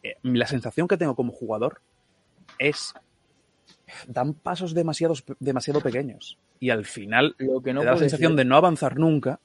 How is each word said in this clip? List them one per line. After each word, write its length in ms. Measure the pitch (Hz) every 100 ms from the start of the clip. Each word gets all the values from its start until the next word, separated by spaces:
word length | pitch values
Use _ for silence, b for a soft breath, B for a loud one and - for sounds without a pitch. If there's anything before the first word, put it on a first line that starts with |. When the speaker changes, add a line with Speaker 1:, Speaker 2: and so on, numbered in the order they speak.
Speaker 1:
eh, 140 | 113 -
la 240 | 127 123 120
sensación 400 | 135 113 127 175
que 80 | 190
tengo 200 | 160 127
como 180 | 120
jugador 480 | - 110 107 123 - _ _ _ _ _ _ - -
es, 340 | 143 147 - - _ _ _ _ _ _ _ _ _ B B
dan 260 | 123 131
pasos 400 | 151 - 175 180
demasiados, 500 | 160 165 151 165 151 - 135
demasiado 420 | 135 131 139 143
pequeños 560 | 143 120 139 107 - - _ _
y 100 | 123
al 160 | 113 101
final 500 | - 101 113 147 -
Speaker 2:
Lo 220 | 131 131
que 120 | 127
no 80 | 135
Speaker 1:
te 40 | 123
da 40 |
la 60 | 131
Speaker 2:
puede 120 | 156
Speaker 1:
sensación 220 | 147 160
Speaker 2:
ser. 60 | 151
Speaker 1:
de 80 | 127
no 100 | 135
avanzar 420 | 180 160 139 127
nunca 420 | 160 151 135 -